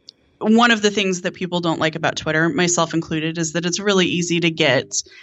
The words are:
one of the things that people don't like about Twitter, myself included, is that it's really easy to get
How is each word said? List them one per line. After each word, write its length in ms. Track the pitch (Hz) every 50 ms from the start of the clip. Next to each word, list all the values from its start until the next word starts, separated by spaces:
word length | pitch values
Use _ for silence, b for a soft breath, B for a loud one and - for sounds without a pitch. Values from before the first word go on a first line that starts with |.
| _ _ - _ _ _ _ -
one 320 | - 220 220 226 240 240
of 100 | 233 208
the 80 | 202 208
things 320 | 202 214 196 190 185 175
that 120 | 185 180 180
people 260 | - 190 170 175 175
don't 200 | 175 165 160 -
like 140 | 160 156 160
about 200 | 165 156 131 -
Twitter, 320 | - - 160 156 156 165 170
myself 460 | - 175 180 175 180 175 165 165 -
included, 440 | 165 160 - 170 156 156 165 165 170
is 140 | 165 156 156
that 120 | 170 165
it's 140 | 180 170 -
really 260 | 196 208 196 185 180 -
easy 320 | 147 175 170 - 170 170
to 100 | 175 170
get 440 | 160 160 156 139 123 135 - - - - - B B B